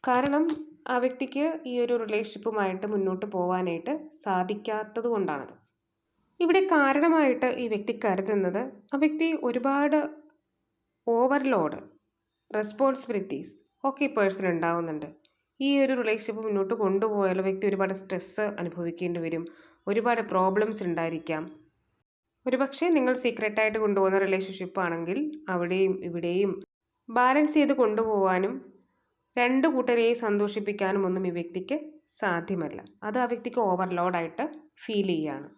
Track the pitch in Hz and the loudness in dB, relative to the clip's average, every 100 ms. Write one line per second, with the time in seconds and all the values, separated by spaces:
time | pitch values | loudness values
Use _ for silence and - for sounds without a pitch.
0 | - 247 277 285 330 311 - - - 247 | 2 2 2 2 0 -2 -10 -14 -4 0
1 | 254 254 269 277 302 320 294 247 240 240 | 0 -2 -6 -2 -2 -2 -4 -2 0 0
2 | 214 214 214 - 226 214 196 185 208 214 | 0 -2 -4 -6 -4 -2 -2 -2 -4 -2
3 | 190 185 208 196 180 180 180 170 240 302 | -2 -2 -4 -2 0 0 0 -4 -4 -6
4 | - - - 185 185 208 208 214 214 233 | -8 -10 -2 0 0 -4 -4 -6 -6 -4
5 | 233 220 175 143 123 - _ _ _ _ | -2 -2 -2 -4 -8 -18 _ _ _ _
6 | _ _ _ _ 339 359 381 320 277 277 | _ _ _ _ 4 4 6 4 6 4
7 | 320 320 277 247 254 - 240 214 208 220 | 4 6 4 4 0 0 -2 -2 -4 -2
8 | 220 185 190 202 185 196 262 - _ 277 | 0 0 0 0 2 -2 -6 -10 _ 0
9 | 302 302 330 311 247 240 262 277 294 302 | 2 2 0 0 -2 0 0 2 2 2
10 | 294 - - _ _ _ _ _ _ _ | 0 -8 -20 _ _ _ _ _ _ _
11 | - 233 254 285 269 220 156 - - _ | 0 2 4 2 2 2 0 -4 -14 _
12 | _ _ _ _ _ 214 214 208 269 262 | _ _ _ _ _ -4 -4 0 0 0
13 | - 208 190 139 - - _ _ 269 - | -4 -4 -2 -8 -10 -18 _ _ -4 0
14 | 285 226 196 190 185 170 170 170 170 151 | -2 2 2 2 -2 0 0 0 -2 -6
15 | 156 - _ _ _ _ 269 277 269 254 | -8 -14 _ _ _ _ 2 4 4 2
16 | 220 214 214 214 220 202 190 220 202 190 | 0 -2 -4 -6 -2 0 0 0 2 2
17 | 220 208 190 185 190 190 202 190 196 190 | 2 2 2 2 0 0 0 0 -2 -2
18 | - 185 - - 208 208 175 165 170 170 | -6 -8 -6 -4 -4 -4 -8 -6 -6 -4
19 | 180 175 165 165 170 - - _ - 208 | -4 -4 -4 -4 -6 -16 -20 _ -2 0
20 | 233 233 214 185 185 196 214 208 185 170 | 2 0 0 2 2 2 0 -2 -2 -2
21 | 165 165 160 156 160 - _ _ _ _ | -2 -4 -4 -6 -6 -14 _ _ _ _
22 | _ _ _ _ 254 254 269 277 349 320 | _ _ _ _ -2 0 0 0 2 4
23 | 254 254 247 233 214 208 220 214 214 196 | 4 2 0 -2 -2 2 0 2 2 4
24 | 190 196 196 190 190 190 185 190 180 165 | 4 4 2 0 -2 -8 -6 -4 -2 -2
25 | 170 214 302 302 - 180 175 185 190 185 | -4 -4 -4 -8 -4 -2 0 2 2 0
26 | 175 170 170 180 196 - - _ _ _ | -4 -4 -2 0 0 -2 -10 _ _ _
27 | - 233 247 277 302 302 277 262 226 214 | -4 2 4 4 4 4 4 4 2 2
28 | 226 208 190 180 202 262 - - _ _ | 0 2 2 2 0 -4 -12 -20 _ _
29 | _ _ _ - 247 262 320 262 247 240 | _ _ _ 0 2 4 2 2 2 4
30 | 226 233 226 208 208 208 202 208 190 196 | 4 2 0 0 0 -2 -4 -2 0 2
31 | 190 185 185 175 170 185 190 302 - - | 0 0 -2 -4 -6 -8 -4 -6 -6 -20
32 | _ _ 202 170 170 185 151 - - _ | _ _ -2 -2 -2 -4 -4 -8 -16 _
33 | 208 233 240 240 240 - 208 180 185 175 | -4 -2 -2 -2 -4 0 0 0 0 0
34 | 180 180 165 - 302 - - _ - 214 | 0 0 -4 -6 -8 -8 -20 _ -4 0
35 | 196 165 156 135 143 | 0 0 -2 -8 -12